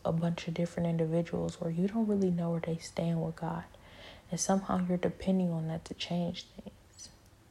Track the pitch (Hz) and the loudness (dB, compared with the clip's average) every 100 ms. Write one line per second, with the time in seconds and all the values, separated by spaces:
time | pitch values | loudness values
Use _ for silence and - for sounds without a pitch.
0 | - 165 170 170 - 165 170 - 170 165 | 0 2 2 0 -4 -2 -2 0 0 2
1 | 160 165 170 - 165 - 170 165 196 226 | 2 2 0 -2 -2 -2 -2 0 0 2
2 | 214 202 185 170 170 165 165 165 - - | 2 4 4 2 0 -2 -2 -4 -6 -2
3 | 165 165 160 165 165 170 - - - - | 0 0 -2 -4 -6 -6 -10 -18 -20 -20
4 | - - - 165 - 196 - 185 180 175 | -20 -16 -8 -2 2 2 4 2 2 2
5 | 180 - 190 190 180 165 160 165 - - | 0 0 2 4 4 0 -2 -4 -6 -8
6 | - 175 175 180 - - 190 - - - | -4 -2 -2 -4 -12 -16 -16 -18 -20 -20
7 | - - - - - | -20 -20 -20 -20 -20